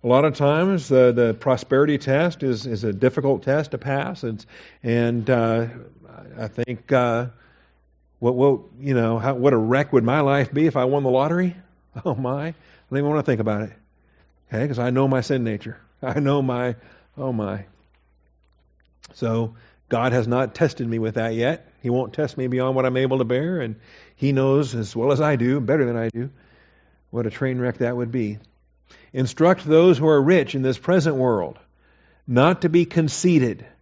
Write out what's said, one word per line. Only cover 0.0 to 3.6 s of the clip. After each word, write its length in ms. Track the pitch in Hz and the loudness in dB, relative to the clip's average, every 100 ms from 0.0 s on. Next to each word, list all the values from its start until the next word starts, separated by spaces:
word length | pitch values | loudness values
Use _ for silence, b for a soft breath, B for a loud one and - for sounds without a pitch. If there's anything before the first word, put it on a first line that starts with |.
A 40 | 120 | 4
lot 180 | 127 151 | 4 4
of 100 | - | 2
times, 540 | 143 151 185 185 135 | 0 2 0 -2 2
the, 240 | 135 123 | 4 6
the 200 | 120 117 | 4 0
prosperity 640 | 113 143 123 - 131 151 143 | 0 -2 -2 0 2 2 0
test 460 | 135 135 170 165 | 0 0 0 -2
is, 220 | 135 113 123 | -4 -4 -4
is 180 | 110 | -6
a 80 | 110 | -4
difficult 520 | 98 135 - 139 120 | 0 0 0 -2 -2
test 280 | 135 143 | 0 -2